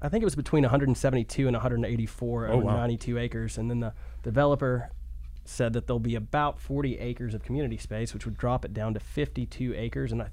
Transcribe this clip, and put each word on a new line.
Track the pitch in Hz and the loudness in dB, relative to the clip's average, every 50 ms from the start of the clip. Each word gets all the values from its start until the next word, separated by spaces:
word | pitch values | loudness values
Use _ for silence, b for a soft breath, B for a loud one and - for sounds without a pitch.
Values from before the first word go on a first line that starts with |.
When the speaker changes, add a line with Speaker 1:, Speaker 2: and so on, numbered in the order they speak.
Speaker 1:
I | - 147 | -2 0
think | 165 226 | 0 2
it | 226 | 2
was | 190 135 | 2 2
between | 143 127 - - 156 139 | 0 0 4 6 6 6
a | 123 | 6
hundred | 117 139 139 135 | 6 4 6 4
and | 123 - | 4 4
seventy-two | - 139 131 127 113 - - - 135 131 | 4 4 4 4 2 0 0 2 2 4
and | 120 | 2
a | 113 | 2
hundred | 120 127 123 117 | 2 2 2 2
and | 117 | 0
eighty-four | 104 117 113 113 104 - - 123 120 117 117 113 - | 0 0 0 0 -2 -2 -4 -4 -2 -2 -2 0 2
Speaker 2:
Oh, | 110 | 4
Speaker 1:
over | 127 110 101 | 4 4 4
Speaker 2:
wow. | 107 117 | 4 2
Speaker 1:
ninety-two | 117 120 117 110 - 120 120 120 | 2 2 0 0 -2 -2 -2 -2
acres. | 120 120 - 113 113 110 - - | -2 -2 -2 -2 -4 -4 -2 -2
And | 113 117 | -2 0
then | 120 117 | 0 0
the | 117 110 - B B B B B - | 0 -2 -4 B B B B B -6
developer | 117 107 135 143 147 143 135 139 127 127 120 120 - - - - - - - - - - - - | 0 4 4 6 6 6 4 4 2 2 0 -2 -4 -8 -10 -10 -10 -10 -10 -10 -10 -12 -14 -14
said | - - - - 143 117 | -12 -2 0 0 2 2
that | 120 - - | 0 0 0
there'll | 123 120 | 0 0
be | 110 117 117 | 0 0 0
about | 113 107 - - 147 147 147 - - | -2 -2 0 0 2 2 2 0 -4
forty | - - 139 143 139 135 117 - | -6 -4 -2 0 0 0 -2 -2
acres | 113 120 120 - 123 117 107 | -4 -6 -4 -4 -4 -4 -4
of | 107 - | -4 -4
community | - 123 143 147 123 113 107 | -4 -2 -2 0 -2 -2 -4
space, | - - 104 107 117 113 - | -6 -6 -4 -4 -4 -4 -4
which | 113 - | -6 -6
would | 113 104 - | -6 -6 -2
drop | - 120 123 127 - | 0 0 0 0 -2
it | - 107 | -4 -4
down | 120 123 - 110 | -4 -2 -2 -2
to | 107 | -4
fifty-two | - - - 147 147 139 - 131 120 - - - 127 123 107 | -6 -6 -4 -2 -2 -2 -2 -4 -6 -6 -6 -6 -4 -4 -2
acres. | - 113 117 - 135 135 120 113 | -4 -4 -4 -4 -4 -4 -2 -2
And | 117 | -2
I | 113 - | -4 -4